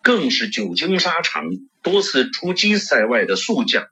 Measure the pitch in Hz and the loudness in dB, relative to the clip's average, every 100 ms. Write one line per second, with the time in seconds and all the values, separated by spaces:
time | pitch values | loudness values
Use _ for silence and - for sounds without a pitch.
0 | - 233 135 - 120 - 202 175 170 185 | 2 2 2 -2 -4 -4 -4 -4 -2 0
1 | 180 165 170 - 160 185 - _ 175 196 | 0 -2 -2 -4 -6 -8 -10 _ 0 0
2 | 196 135 127 - 175 180 208 208 - 131 | 2 0 0 -2 -4 0 2 2 2 2
3 | 110 120 95 98 - 101 110 - - | 2 2 0 -2 0 0 2 0 -2